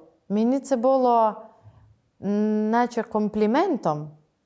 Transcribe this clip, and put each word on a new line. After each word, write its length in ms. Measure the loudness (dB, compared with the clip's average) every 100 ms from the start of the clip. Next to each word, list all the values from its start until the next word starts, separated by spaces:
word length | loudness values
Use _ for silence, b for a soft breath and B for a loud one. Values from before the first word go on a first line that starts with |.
| -18 _ -4
Мені 300 | 0 0 0
це 160 | -2 0
було, 580 | 2 2 4 4 2 -2 B B B B B _ _ _
м, 460 | -4 0 0 0 0
наче 340 | 0 0 -4
компліментом. 1040 | -4 -2 -2 0 0 2 0 -2 -2 -4 -8 -16 _ _